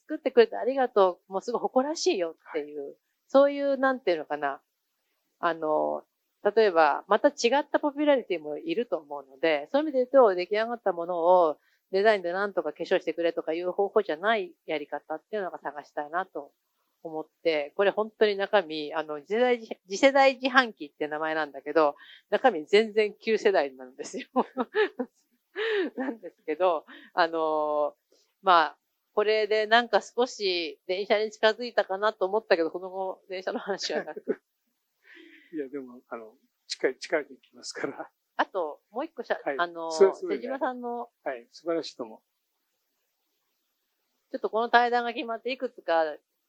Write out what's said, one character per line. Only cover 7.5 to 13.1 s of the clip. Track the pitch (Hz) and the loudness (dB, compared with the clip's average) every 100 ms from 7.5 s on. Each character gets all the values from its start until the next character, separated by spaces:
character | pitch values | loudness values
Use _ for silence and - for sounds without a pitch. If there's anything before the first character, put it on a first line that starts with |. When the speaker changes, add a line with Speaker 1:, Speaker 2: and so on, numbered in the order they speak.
| 277 | 0
Speaker 1:
っ | 302 | 0
た | 302 | -2
ポ | 294 | -2
ピ | 277 | -2
ュ | 294 | 2
ラ | |
リ | 277 | 2
テ | - 170 | 2 -6
ィ | |
も | 151 151 | -6 -10
い | 165 | -6
る | 170 240 | -4 -4
と | 165 | -6
思 | 147 147 | -8 -14
う | 135 | -14
の | 135 | -2
で、 | 165 147 147 | 0 0 0
そ | 277 | -2
う | |
い | |
う | 311 | 0
意 | |
味 | |
で | 262 | -2
言 | |
う | 247 277 226 | 2 6 6
と、 | |
出 | 180 180 | 4 -2
来 | |
上 | 208 226 | -2 -2
が | |
っ | 240 | -4
た | 196 | -4
も | 170 170 | -2 -4
の | 175 | 0
を | 165 180 160 143 _ _ - | 6 6 6 2 _ _ -6
デ | 190 | 0
ザ | 214 | 2
イ | 208 | 2
ン | |
で | 175 | -2
な | 185 202 | -4 -4
ん | |
と | 190 | -4
か | 151 | -6
化 | - | -6
粧 | 165 180 | -2 -2
し | |
て | 165 | -2